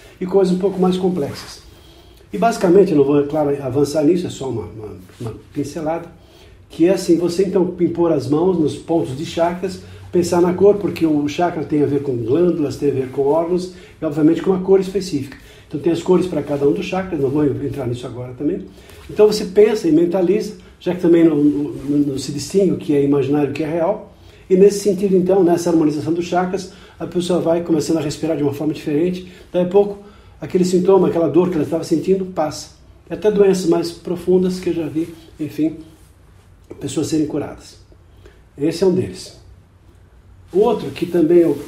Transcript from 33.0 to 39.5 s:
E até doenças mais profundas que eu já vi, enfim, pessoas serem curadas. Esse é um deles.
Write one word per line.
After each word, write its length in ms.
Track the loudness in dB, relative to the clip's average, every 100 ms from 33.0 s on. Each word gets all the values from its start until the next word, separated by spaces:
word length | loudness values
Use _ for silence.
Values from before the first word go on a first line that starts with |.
| -14
E 60 |
até 160 | -4 0
doenças 360 | 4 4 4 2
mais 240 | 0 -2
profundas 720 | -8 -8 -4 2 2 2 -2
que 100 | -4
eu 40 |
já 120 | -4 -4
vi, 220 | -6 -6 -10 -18 -12
enfim, 360 | -8 -4 -4 -4 -16 -20 _ _ _ -20 _ -20 -20 -12
pessoas 260 | -8 -6 -2
serem 200 | -2 -2
curadas. 520 | -4 -8 -12 -20 -20 -20 -20 -20 -20 -20 -20 _ -4
Esse 260 | -4 0
é 20 | 0
um 60 |
deles. 480 | 0 -2 -8 -18 -20 -20